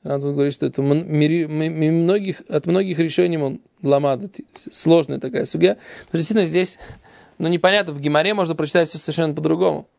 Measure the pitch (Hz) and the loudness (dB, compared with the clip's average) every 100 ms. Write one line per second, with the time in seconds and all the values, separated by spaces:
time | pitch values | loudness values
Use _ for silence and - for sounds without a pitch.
0 | 160 143 143 143 143 139 143 131 139 147 | -4 -4 -2 0 0 0 -4 0 2 0
1 | 170 151 151 170 156 156 160 160 156 165 | 0 2 2 2 0 -2 -2 0 2 2
2 | 170 208 196 - - 151 170 180 190 160 | 2 2 -2 -8 -4 -4 0 0 0 0
3 | 165 160 180 165 143 165 _ _ 147 139 | 0 2 2 2 -2 -6 _ _ 2 2
4 | 143 131 196 - - - - - 160 165 | 2 -2 -6 -14 -20 -20 -16 -4 4 4
5 | 139 135 131 247 - 160 175 208 - - | 4 -6 -4 -4 -4 2 2 0 -10 -20
6 | - 165 156 220 175 170 185 - - - | -6 -4 0 0 2 0 -2 -8 -20 -20
7 | - - - _ 165 175 185 208 180 143 | -20 -20 -20 _ -2 2 2 2 0 -4
8 | 147 151 175 208 170 156 151 175 160 160 | 0 2 2 0 -2 -2 0 2 0 -2
9 | - 160 160 151 156 165 185 147 - | -6 -2 -2 -2 -2 2 0 -2 -10